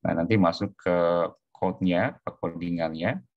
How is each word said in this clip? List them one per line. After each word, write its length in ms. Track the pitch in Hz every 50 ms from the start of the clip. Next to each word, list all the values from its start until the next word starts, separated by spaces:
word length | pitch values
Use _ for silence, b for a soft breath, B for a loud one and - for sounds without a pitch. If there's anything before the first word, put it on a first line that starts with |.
| _
Nah, 80 | - 82 80 85
nanti 120 | 87 110 107
masuk 320 | 92 82 80 - 101 - -
ke 520 | _ - 92 87 87 85 85 87 87 85 82 - _ _ _ _
code-nya, 640 | - - 92 90 - 92 92 90 87 104 135 - - _
ke 60 | - -
codingannya. 840 | _ - 85 82 82 85 87 85 85 82 80 80 80 85 104 135 190 - _ _